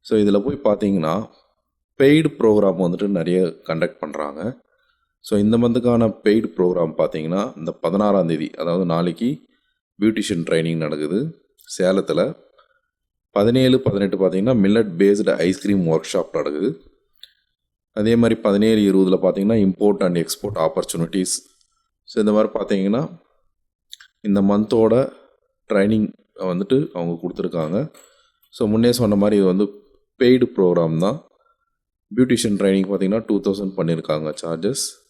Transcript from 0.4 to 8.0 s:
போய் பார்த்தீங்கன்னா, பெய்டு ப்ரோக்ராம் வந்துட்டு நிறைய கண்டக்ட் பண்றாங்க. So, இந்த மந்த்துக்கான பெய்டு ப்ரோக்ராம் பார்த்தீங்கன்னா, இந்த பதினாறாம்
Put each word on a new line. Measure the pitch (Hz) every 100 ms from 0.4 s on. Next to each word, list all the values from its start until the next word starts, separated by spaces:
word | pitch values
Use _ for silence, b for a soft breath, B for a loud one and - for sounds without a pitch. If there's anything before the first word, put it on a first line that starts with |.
| 123
போய் | 143 110
பார்த்தீங்கன்னா, | 101 101 98 78 92 110 b b b _ _ _ -
பெய்டு | 139 156 151 -
ப்ரோக்ராம் | 113 104 98 90 90
வந்துட்டு | 90 101
நிறைய | 95 82 90 90 - -
கண்டக்ட் | 80 82 -
பண்றாங்க. | 76 73 73 71 95 262 _ _ _ _ _ _
So, | - 104
இந்த | 104 117
மந்த்துக்கான | 120 120 120 117 113 107 107
பெய்டு | 110 110 -
ப்ரோக்ராம் | 90 90 80 78
பார்த்தீங்கன்னா, | 78 80 78 92 120 -
இந்த | 82
பதினாறாம் | - - 101